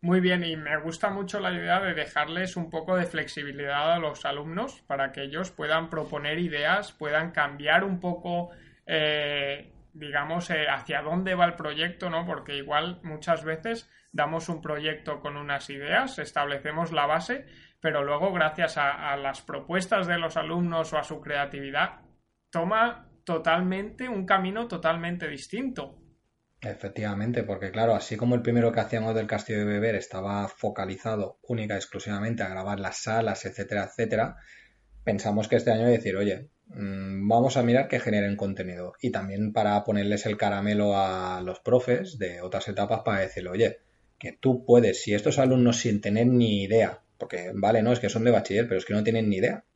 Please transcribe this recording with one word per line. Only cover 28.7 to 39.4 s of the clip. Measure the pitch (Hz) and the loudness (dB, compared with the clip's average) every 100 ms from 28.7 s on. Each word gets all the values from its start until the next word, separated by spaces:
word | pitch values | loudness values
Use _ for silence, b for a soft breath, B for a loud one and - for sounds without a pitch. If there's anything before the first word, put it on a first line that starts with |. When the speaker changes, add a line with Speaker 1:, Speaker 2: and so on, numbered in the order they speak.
Speaker 2:
que | 117 | 2
hacíamos | 107 113 110 113 | 0 -2 0 -2
del | 107 | 0
Castillo | 104 - 107 | -4 -2 -2
de | |
Beber | 104 104 110 101 | 0 2 2 0
estaba | 92 95 98 101 101 | -4 -8 -4 -2 -4
focalizado | - 110 101 95 95 113 107 95 - | -4 -6 -4 -6 -4 -4 -2 -4 -8
única | - 117 107 | -6 -4 -2
y | 101 | -4
exclusivamente | 98 95 110 101 107 117 | -6 -10 -6 -4 -2 -2
a | 98 | -4
grabar | 92 95 101 | -4 -6 -4
las | 98 - | -6 -6
salas, | - 110 113 98 | -2 0 0 -2
etcétera, | - - 98 104 | -6 -8 -6 -4
etcétera, | 95 - 113 110 113 - B B B B B - | -4 -4 -2 0 -2 -4 B B B B B -8
pensamos | - 101 107 104 107 | -2 -2 0 0 2
que | 120 | 2
este | 117 | 4
año | 110 117 | 4 6
decir, | 117 104 95 | 4 2 0
"Oye, | 101 92 139 _ _ | 0 -2 -8 _ _
mm, | 123 101 95 98 98 101 | -10 -8 -6 -6 -2 4
vamos | 117 131 127 | 4 4 4
a | |
mirar | 120 123 135 | 4 4 4
que | 123 | -2
generen | - 104 101 101 | 0 2 2 0
contenido". | 101 95 92 90 90 - | -2 -4 -6 -8 -10 -4
Y | 127 | -4
también | 104 98 98 | -2 -4 -2